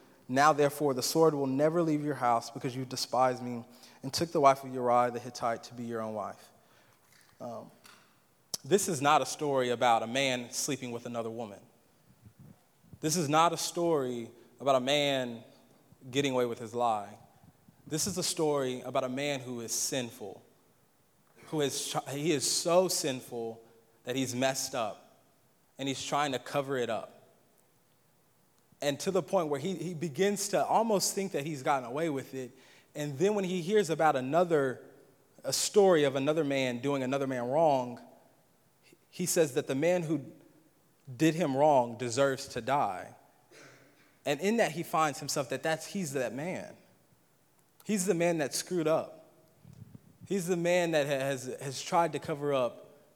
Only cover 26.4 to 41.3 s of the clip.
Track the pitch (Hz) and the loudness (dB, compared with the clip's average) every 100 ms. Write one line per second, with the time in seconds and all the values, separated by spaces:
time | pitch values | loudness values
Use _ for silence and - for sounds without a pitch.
26.4 | - 147 135 135 117 104 - - _ _ | -4 -4 -2 -4 -2 -4 -6 -18 _ _
27.4 | _ _ _ _ _ _ _ _ _ _ | _ _ _ _ _ _ _ _ _ _
28.4 | _ _ _ - 143 139 196 185 - 190 | _ _ _ -4 -4 -2 -2 -2 0 0
29.4 | 156 139 180 180 175 160 170 135 196 196 | 0 -2 -4 -4 -6 -6 -6 0 0 0
30.4 | - 160 120 180 226 196 - 196 196 147 | -2 0 2 2 2 2 0 -2 -4 -4
31.4 | 151 143 143 139 117 139 165 135 123 131 | -4 -4 0 0 -2 -2 -2 -2 -6 -10
32.4 | 120 - - - _ 151 147 135 196 208 | -10 -14 -20 -20 _ -8 -6 0 2 2
33.4 | 180 185 165 214 160 156 156 139 127 160 | 0 -2 2 0 2 2 4 2 2 2
34.4 | 180 151 135 - - - - _ _ - | 4 2 2 -4 -14 -20 -20 _ _ -10
35.4 | 135 - - 208 190 165 139 135 143 160 | -6 -2 2 6 8 8 4 2 0 2
36.4 | 143 135 131 120 139 139 127 139 135 127 | 0 0 0 -2 -2 -2 0 -2 -2 -2
37.4 | 120 147 160 131 123 117 - - _ _ | 0 4 4 4 0 -10 -18 -20 _ _
38.4 | _ _ _ _ _ _ _ - 180 180 | _ _ _ _ _ _ _ -8 -2 2
39.4 | 151 143 135 135 165 180 156 147 120 - | 2 0 -2 0 2 0 0 -4 -6 -20
40.4 | - _ _ _ _ _ - 117 160 | -20 _ _ _ _ _ -16 2 2